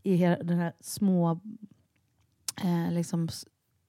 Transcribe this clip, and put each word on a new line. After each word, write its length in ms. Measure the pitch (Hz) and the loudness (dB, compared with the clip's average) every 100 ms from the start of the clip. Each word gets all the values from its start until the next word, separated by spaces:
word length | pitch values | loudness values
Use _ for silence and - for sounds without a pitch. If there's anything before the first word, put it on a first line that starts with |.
i 140 | 202 175 | 2 4
he-, 260 | 180 175 | 4 2
den 160 | 170 175 | 0 -2
här 140 | 170 - | -2 -6
små, 600 | - - 202 180 170 165 214 214 208 _ _ _ _ _ _ _ - - | -12 -2 2 4 2 0 -6 -16 -18 _ _ _ _ _ _ _ -14 -6
eh, 300 | 185 170 165 | -2 0 0
liksom 320 | 170 165 170 | -2 -2 -2
s-, 220 | 165 - - _ _ _ | -4 -6 -16 _ _ _